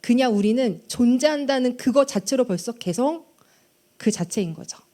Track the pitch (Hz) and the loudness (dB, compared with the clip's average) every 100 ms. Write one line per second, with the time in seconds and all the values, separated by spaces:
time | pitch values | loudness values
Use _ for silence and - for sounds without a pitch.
0 | - 240 254 208 208 233 254 170 _ - | 2 2 4 2 2 2 0 -2 _ 2
1 | 240 247 294 302 277 269 254 247 - 262 | 2 4 2 0 0 0 0 0 0 2
2 | 277 202 - 269 247 175 - 233 180 170 | 2 0 -2 -2 0 -2 -6 -8 -6 0
3 | 269 330 - _ _ _ _ _ _ _ | -2 -2 -10 _ _ _ _ _ _ _
4 | - 208 175 - 180 160 - - _ | -2 -2 -4 -4 -6 -6 -14 -18 _